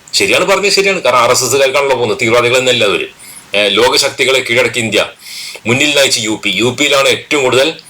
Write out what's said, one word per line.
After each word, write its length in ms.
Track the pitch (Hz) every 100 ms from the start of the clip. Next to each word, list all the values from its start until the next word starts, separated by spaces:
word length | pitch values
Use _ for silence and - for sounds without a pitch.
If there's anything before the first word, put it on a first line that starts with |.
| -
ശരിയാണ്, 320 | - 98 127 180
പറഞ്ഞത് 280 | 190 202
ശരിയാണ്. 280 | 196 196 180
കാരണം 180 | 127 123
ആർ 120 | 117
എസ് 120 | 123
എസ്സുകാർക്കാണല്ലോ 520 | 123 135 135 139 139 123
പോകുന്നത്, 220 | 117 101
തീവ്രവാദികൾ 360 | 113 120 120 127
എന്നല്ല 280 | 127 120 104
അവര്. 220 | 85 65 - - - - 101
ഏ, 140 | 104
ലോകശക്തികളെ 680 | 101 123 - 139 127 131 131
കീഴടക്കി 400 | 120 120 120 120
ഇന്ത്യ 260 | 110 101 85 - - - - - 107
മുന്നിൽ 320 | 127 151 143
നയിച്ച് 220 | 131 123
യു 220 | 107 101
പി. 60 | 104
യു 280 | 95 120 123
പിയിലാണ് 280 | 147 139 135
ഏറ്റവും 360 | 113 - 147
കൂടുതൽ 300 | 127 120 147 165